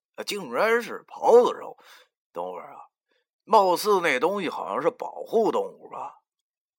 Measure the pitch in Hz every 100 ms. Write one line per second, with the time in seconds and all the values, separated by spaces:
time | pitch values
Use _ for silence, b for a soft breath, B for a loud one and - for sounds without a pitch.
0 | _ - 214 208 156 120 208 233 208 104
1 | - - - 233 214 - - - B B
2 | B _ _ 85 90 90 80 - - _
3 | _ _ _ _ - 208 190 170 202 196
4 | 170 127 151 202 160 - 87 104 156 -
5 | - 85 - 220 220 - - - - -
6 | - - _ _ _ _ _